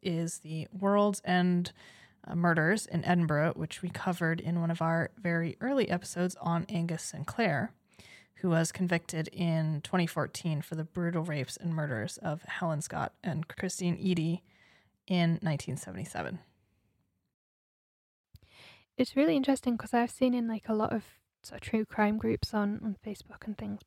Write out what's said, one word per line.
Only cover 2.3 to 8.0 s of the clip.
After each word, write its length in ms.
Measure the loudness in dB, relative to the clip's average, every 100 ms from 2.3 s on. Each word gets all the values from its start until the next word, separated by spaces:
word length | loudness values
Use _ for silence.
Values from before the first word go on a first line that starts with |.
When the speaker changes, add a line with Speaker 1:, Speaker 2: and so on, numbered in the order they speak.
| 2
Speaker 1:
murders 500 | 4 6 4 2 0
in 180 | -2
Edinburgh, 500 | 2 4 4 4 2 0
which 260 | -6 -6
we 80 | -8
covered 500 | -4 -4 0 0 0
in 220 | 0 0
one 80 | 0
of 120 | 0
our 280 | 2 2 0 -2
very 400 | 0 0 0 -2
early 300 | 0 2 2
episodes 460 | 0 -2 -2 -2 -2
on 260 | 0 0 0
Angus 320 | -2 -2 -4
Sinclair, 720 | -6 -8 -6 0 0 2 -2 -6 _ -20